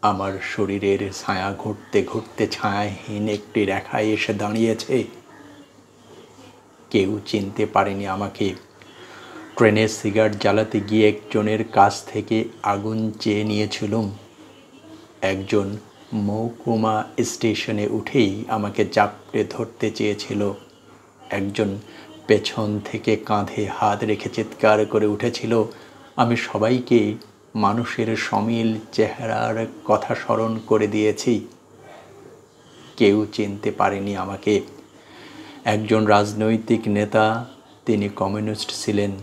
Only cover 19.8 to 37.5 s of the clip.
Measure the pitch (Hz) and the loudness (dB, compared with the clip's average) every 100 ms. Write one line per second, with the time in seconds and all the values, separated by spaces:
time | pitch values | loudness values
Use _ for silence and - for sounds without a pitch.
19.8 | 110 - 107 101 - 104 101 98 - - | -4 0 -2 -2 -4 -2 -2 -4 -14 -20
20.8 | - - - _ - 101 101 101 104 101 | -20 -20 -20 _ -6 -4 -2 0 0 -2
21.8 | - - - - - 107 - - 107 104 | -10 -20 -20 -18 2 2 2 -4 -2 -2
22.8 | - 107 113 107 - 107 101 - 104 - | -4 -6 0 0 0 -2 -2 -4 -4 0
23.8 | 104 101 110 104 - - 110 - 110 107 | 0 0 0 -2 -2 -4 -6 2 4 4
24.8 | 107 110 104 104 120 - 120 113 110 - | 4 2 2 0 -2 -2 0 0 0 -4
25.8 | - - - - 117 117 - 101 110 127 | -20 -20 -12 -2 2 2 -2 0 2 2
26.8 | 123 120 104 107 - - - 110 101 113 | 4 4 4 -2 -12 -20 -10 0 0 0
27.8 | 113 - 113 110 - 104 107 117 113 110 | -2 -2 -2 -2 -2 -2 0 0 0 -2
28.8 | - - 107 - 113 110 113 110 113 - | -6 0 0 0 -4 -2 -2 -2 -6 -8
29.8 | - 107 - 117 - 113 113 113 - 110 | 0 0 2 -6 -2 0 0 -2 2 2
30.8 | 107 107 107 104 - 107 - - - - | 4 2 2 2 0 0 -2 -18 -20 -20
31.8 | - - - - - - - _ - - | -20 -20 -20 -20 -20 -20 -20 _ -20 -20
32.8 | - - 104 104 107 - 107 101 104 - | -20 4 6 6 2 -4 -4 -4 -6 0
33.8 | 101 98 101 98 92 98 - 104 - - | 0 0 -4 -4 -6 -4 2 2 0 -16
34.8 | - - - - - - - - 117 107 | -20 -20 -20 -20 -20 -20 -20 -6 -2 0
35.8 | 107 110 107 104 104 107 110 110 - 117 | 2 2 6 4 4 0 2 0 2 0
36.8 | 107 104 104 110 110 113 120 | 2 0 2 4 4 2 -6